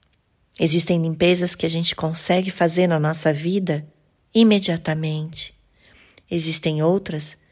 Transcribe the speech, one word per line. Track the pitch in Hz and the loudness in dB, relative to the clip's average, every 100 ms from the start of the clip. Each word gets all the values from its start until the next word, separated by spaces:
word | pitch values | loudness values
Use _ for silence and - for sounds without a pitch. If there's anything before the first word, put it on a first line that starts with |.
| _ _ _ _ _ - | _ _ _ _ _ -4
Existem | 160 170 - 175 | 0 0 0 0
limpezas | 165 156 175 180 175 | 0 2 2 4 0
que | - 165 | -2 -2
a | |
gente | 165 170 - | -2 -2 -2
consegue | 160 165 - 185 190 | -2 0 2 2 0
fazer | - 170 170 180 | 0 0 2 2
na | 160 | 2
nossa | 151 160 160 | 0 0 0
vida | 147 170 196 180 151 151 _ _ _ _ | 0 0 -2 -2 -4 -6 _ _ _ _
imediatamente. | 226 226 202 190 165 160 156 156 156 156 160 - _ _ _ _ - _ _ - | 4 6 4 2 -2 -2 -4 -2 -4 -6 -8 -10 _ _ _ _ -20 _ _ -8
Existem | 175 160 160 165 156 | -6 -4 -4 -2 0
outras | 160 190 196 156 151 - _ | 2 0 -2 -8 -10 -14 _